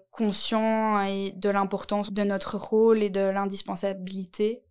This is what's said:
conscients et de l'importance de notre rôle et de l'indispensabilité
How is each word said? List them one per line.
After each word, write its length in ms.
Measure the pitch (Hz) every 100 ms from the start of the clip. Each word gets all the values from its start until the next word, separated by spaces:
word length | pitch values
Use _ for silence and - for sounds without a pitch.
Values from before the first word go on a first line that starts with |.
| _
conscients 880 | - 220 196 - 226 220 220 220 208
et 280 | 196 196 196
de 180 | 190 202
l'importance 640 | 196 196 196 - 208 202
de 120 | 196
notre 340 | 202 196 - 202
rôle 460 | - 220 226 220
et 60 | 208
de 120 | 190
l'indispensabilité 1400 | 196 196 196 196 - 196 196 196 185 190 185 - 214 240 _